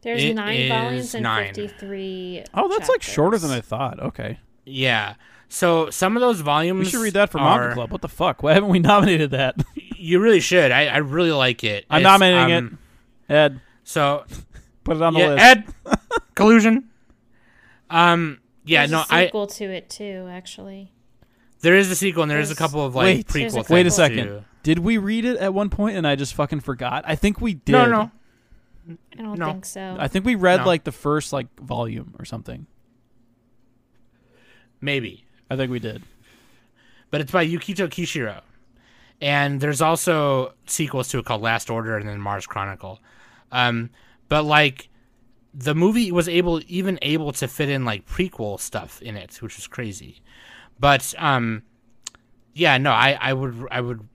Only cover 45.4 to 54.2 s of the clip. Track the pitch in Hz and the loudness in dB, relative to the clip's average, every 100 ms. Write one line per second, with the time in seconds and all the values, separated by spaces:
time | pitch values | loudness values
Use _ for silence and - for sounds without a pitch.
45.4 | _ 147 127 151 180 226 220 175 170 170 | _ -8 -4 2 2 2 0 0 0 0
46.4 | 175 165 - 180 190 180 143 156 147 - | 0 -2 -4 -6 -4 -4 -2 -2 -4 -6
47.4 | 131 - 143 139 123 104 - - 185 - | -8 -4 -4 -2 -4 -6 -10 -6 -6 -6
48.4 | 107 98 - 110 - - 117 107 87 - | -10 -8 -10 -10 -12 -18 -16 -14 -16 -18
49.4 | 110 - - - 117 95 - - _ - | -18 -16 -16 -12 -12 -12 -18 -20 _ -20
50.4 | - - - _ 139 135 - - 160 135 | -20 -20 -20 _ 0 0 -2 -4 -2 0
51.4 | 117 110 _ _ _ _ - _ _ _ | -2 -6 _ _ _ _ -20 _ _ _
52.4 | _ - 170 131 139 113 131 139 127 135 | _ -2 0 2 2 4 2 2 -2 -4
53.4 | 131 117 131 123 120 117 107 _ | -6 -8 -8 -6 -6 -10 -14 _